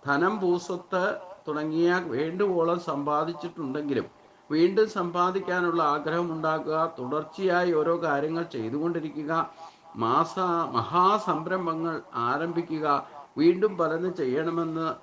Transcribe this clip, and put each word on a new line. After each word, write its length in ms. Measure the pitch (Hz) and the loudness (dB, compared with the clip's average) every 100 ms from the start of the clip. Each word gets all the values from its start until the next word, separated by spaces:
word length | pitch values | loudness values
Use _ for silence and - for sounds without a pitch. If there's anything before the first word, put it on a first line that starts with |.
| 143 | 0
ധനം, 280 | 143 180 214 | 2 2 2
ഭൂസ്വത്ത് 640 | 185 175 - 175 - 185 190 - - 190 - | 0 0 -2 -8 -4 -2 0 -2 -10 -14 -6
തുടങ്ങിയ 440 | 151 156 156 170 180 175 | -4 -2 2 4 2 0
വേണ്ടുവോളം 640 | 123 156 185 202 175 165 175 170 | -2 -2 0 0 2 2 0 -2
സമ്പാദിച്ചിട്ടുണ്ടെങ്കിലും 1200 | 143 143 147 160 170 175 170 143 143 151 127 - - - - _ | -4 0 0 0 -4 -10 -8 -6 -4 -2 -2 -2 -12 -20 -20 _
വീണ്ടും 320 | 151 175 196 214 208 | 4 4 4 2 0
സമ്പാദിക്കാനുള്ള 840 | 175 175 180 190 185 180 175 170 156 | -2 0 0 0 -2 0 2 2 2
ആഗ്രഹം 340 | 147 151 165 175 | 2 0 -2 -2
ഉണ്ടാക്കുക, 460 | 160 156 156 143 156 165 165 | -2 0 0 0 0 0 -2
തുടർച്ചയായി 760 | 127 147 151 - 190 175 180 160 | -4 -4 -4 -2 2 2 4 2
ഓരോ 160 | 151 170 160 | 2 2 2
കാര്യങ്ങൾ 380 | 143 151 165 170 135 | 0 0 -2 -4 -4
ചെയ്തുകൊണ്ടിരിക്കുക, 760 | 110 139 165 170 156 151 147 165 156 - 165 - - 110 | -4 -2 -2 -2 -4 -6 -2 -2 -2 -8 -18 -18 -16 -4
മാസ-, 640 | 113 135 160 - 185 170 165 123 | 2 2 2 0 0 0 0 -2
മഹാസംരംഭങ്ങൾ 1160 | 107 165 185 214 208 156 165 185 170 160 165 156 - - 117 | 0 4 4 4 0 -2 -2 -2 -2 -2 -4 -6 -8 -4 -2
ആരംഭിക്കുക, 560 | 139 170 170 170 160 151 143 - 143 139 - | 0 -2 -2 -4 -2 0 0 -2 -16 -12 4
വീണ്ടും 320 | 160 180 208 180 | 4 6 2 2
പലതും 320 | 160 160 180 175 | -2 0 -4 -2
ചെയ്യണമെന്ന് 680 | 131 131 160 170 165 160 160 - | -2 0 -2 -2 -2 -2 -4 -6